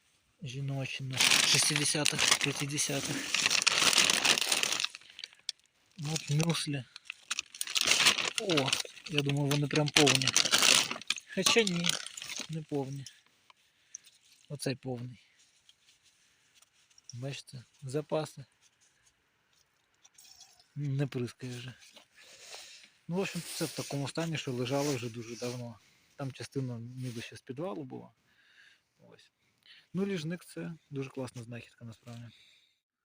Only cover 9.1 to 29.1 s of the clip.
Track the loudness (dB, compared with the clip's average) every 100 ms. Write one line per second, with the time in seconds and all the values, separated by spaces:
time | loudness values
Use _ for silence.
9.1 | 0 2 2 2 2 2 0 4 6 8
10.1 | 6 4 2 4 4 6 6 4 -4 -6
11.1 | -8 -6 0 4 4 4 2 0 -2 -6
12.1 | -12 -12 -10 -8 -8 -4 -4 -4 -6 -12
13.1 | -18 _ _ -20 -20 _ _ _ -20 -20
14.1 | _ _ _ -14 -6 -4 -4 -6 -8 -8
15.1 | -14 _ _ _ _ _ _ _ _ _
16.1 | _ _ _ _ _ _ _ _ _ -16
17.1 | -10 -8 -8 -12 -18 -18 _ -6 -4 -2
18.1 | -2 -2 -10 -18 _ _ _ _ _ _
19.1 | _ _ _ _ _ _ _ _ _ -20
20.1 | -20 -20 -20 -20 -20 _ -6 -2 0 0
21.1 | -2 -4 -6 -10 -10 -12 -16 -20 -20 _
22.1 | -20 -20 -20 -18 -16 -16 -20 -20 _ -6
23.1 | -2 -2 -4 -6 -4 -4 -4 -4 -4 -4
24.1 | -2 -2 -2 -4 -4 0 0 0 0 -4
25.1 | -8 -10 -8 -6 -6 -10 -14 _ _ _
26.1 | -10 -8 -8 -8 -4 -4 -6 -8 -8 -6
27.1 | -6 -10 -12 -12 -8 -6 -6 -10 -12 -14
28.1 | _ _ _ _ _ -20 _ _ _ -20